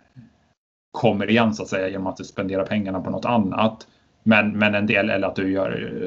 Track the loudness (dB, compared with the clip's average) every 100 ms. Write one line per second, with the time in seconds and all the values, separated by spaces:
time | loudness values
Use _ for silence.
0 | _ -20 -20 _ _ _ _ _ _ 0
1 | 2 2 4 4 4 0 -4 -2 -2 -4
2 | -6 -8 -10 -6 -4 -2 -2 -2 -2 -4
3 | -6 -4 0 0 0 0 0 -2 -16 _
4 | _ _ 4 4 4 2 2 2 2 2
5 | 2 0 -2 -2 -2 0 -2 -4 -6 -6